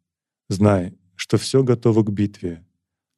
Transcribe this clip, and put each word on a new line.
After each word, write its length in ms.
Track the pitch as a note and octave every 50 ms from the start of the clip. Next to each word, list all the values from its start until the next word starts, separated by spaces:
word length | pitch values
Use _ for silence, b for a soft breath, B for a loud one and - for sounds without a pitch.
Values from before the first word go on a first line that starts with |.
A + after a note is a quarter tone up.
| _ _ _ _ _ _ _ _ _ -
Знай, 480 | G#2 F#2 G#2 G#2 G2+ F#2 F2 G2 - _ _ _ _
что 220 | - - - - G#2+
всё 260 | - - - C3+ C3+
готово 400 | B2 B2 A#2 - A#2+ G#2+ A2+ G#2+
к 80 | G#2+
битве. 540 | G2+ G2 G#2 G2+ G2+ - - F2 E2+ E2 - _ _ _ _ _ _ _ _ _ _